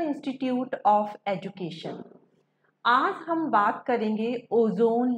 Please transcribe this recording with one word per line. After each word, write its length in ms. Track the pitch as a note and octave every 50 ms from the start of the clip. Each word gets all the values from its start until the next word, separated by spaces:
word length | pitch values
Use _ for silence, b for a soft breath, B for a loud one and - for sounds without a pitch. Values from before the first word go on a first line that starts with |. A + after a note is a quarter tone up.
Institute 760 | E4+ D4+ C#4 D4 - C4+ B3+ C4+ C4 B3+ B3+ B3 B3+ B3 - - -
of 300 | G#3 G#3 G#3 G#3 G#3 - - -
Education। 680 | G3+ G3 F3+ - F#3+ F#3+ F#3 F#3 D#3+ - - - D3+ - - - - - - _ _ _ _ _ _ _ _ _ _ _ _ -
आज 300 | A#3 A#3+ C4 D4+ F#4+ F#4+ - - -
हम 220 | E4 - A3 G3
बात 320 | A3 G#3 G3+ A3 A#3+ - -
करेंगे 440 | - A#3+ A3 G#3+ G#3+ A3 G#3 A3 A#3 B3+ - - -
ओजोन 640 | - A#3 A3+ G#3+ F3+ F#3 A#3 A3+ A3+ A#3 B3 B3+ B3